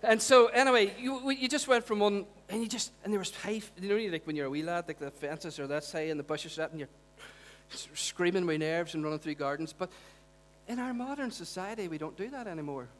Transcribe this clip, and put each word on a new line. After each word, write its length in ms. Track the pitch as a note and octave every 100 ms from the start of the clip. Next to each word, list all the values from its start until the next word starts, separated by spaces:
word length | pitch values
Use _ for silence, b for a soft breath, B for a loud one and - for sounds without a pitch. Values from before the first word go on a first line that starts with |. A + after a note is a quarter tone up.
And 180 | A3 A3
so, 240 | - C4 A#3
anyway, 480 | A#3 C4+ B3 G3+ G3
you, 220 | B3 C4+
we, 100 | C4+
you 140 | C4+ B3+
just 180 | D4 -
went 180 | A#3+
from 140 | A3+ G#3+
one, 280 | G#3 G3+ G3 - -
and 140 | G#3
you 60 | A3+
just, 240 | A#3+ - -
and 100 | F#3+
there 60 | G#3
was 160 | F#3
high, 260 | - G3 A3 G#3 -
you 120 | G3
know, 240 | G#3 G#3+
like 120 | D#3+
when 120 | D#3 D3+
you're 100 | C#3
a 40 |
wee 120 | D3
lad, 240 | D#3+ F3 E3+
like, 140 | D3+
the 100 | C#3+
fences 480 | - C#3+ D#3 E3+ D3+
are 80 | C#3
this 240 | D3 G3
high 120 | D#3+
and 180 | D#3 D3+
the 40 |
bushes 320 | D3 D#3 E3 -
are 60 |
that, 80 | D#3
and 80 | D#3
you're 100 | C#3 - - - B B B B B
s-, 160 | - -
screaming 520 | - - - F3 F#3 F3
with 140 | D#3
nerves 340 | D#3 E3 E3
and 80 | D#3+
running 160 | D3+ D3+
through 160 | D#3+
gardens. 380 | C#3+ C#3 C#3+ D#3+
But 180 | - F3+ B B B B - _ _ -
in 100 | A#3+
our 160 | B3+
modern 380 | A#3+ B3 C#4 B3+
society, 560 | - E3+ - G3 A3+ F#3
we 100 | D#3
don't 180 | D#3 -
do 140 | G#3+
that 160 | C4+ A3
anymore. 400 | E3 D3 C3+ B2